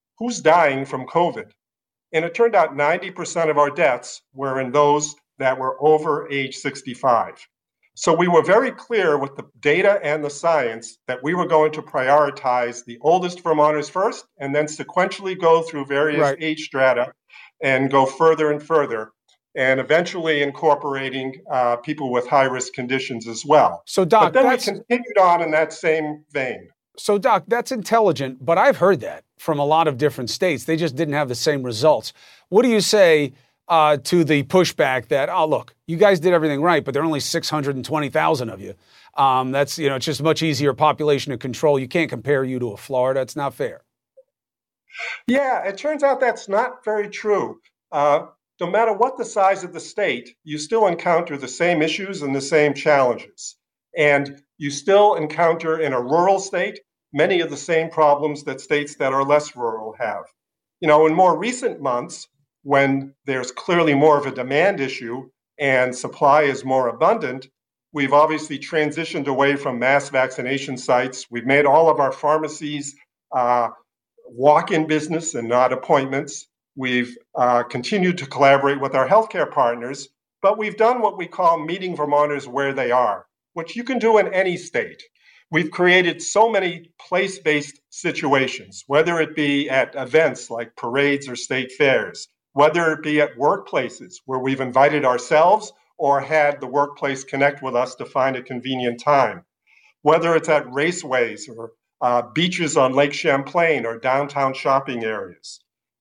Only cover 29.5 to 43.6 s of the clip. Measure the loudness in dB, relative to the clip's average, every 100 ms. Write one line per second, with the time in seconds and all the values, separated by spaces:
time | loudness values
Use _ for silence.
29.5 | -2 2 2 2 0 -2 -2 -8 -2 -2
30.5 | -2 -2 -2 -2 -2 -2 -2 -2 -2 -2
31.5 | -2 -4 2 4 2 -2 -18 _ _ _
32.5 | 2 4 2 2 4 6 6 2 -6 _
33.5 | _ 0 4 4 2 2 2 4 0 2
34.5 | 2 2 0 0 -2 -2 -2 0 -2 0
35.5 | -2 -4 _ -8 2 4 4 2 2 2
36.5 | 0 2 2 0 -2 -2 -2 -4 -6 -4
37.5 | -4 -4 -6 -6 -4 -2 0 0 0 -4
38.5 | -10 -14 -18 _ _ _ 0 2 2 0
39.5 | 0 -2 -2 -4 -2 -4 -2 0 0 -2
40.5 | 0 -2 2 0 2 0 0 -2 -8 -8
41.5 | -2 0 0 -2 -4 -4 -4 -2 0 0
42.5 | -4 -6 -8 -6 -2 0 -2 -4 -6 -8
43.5 | -6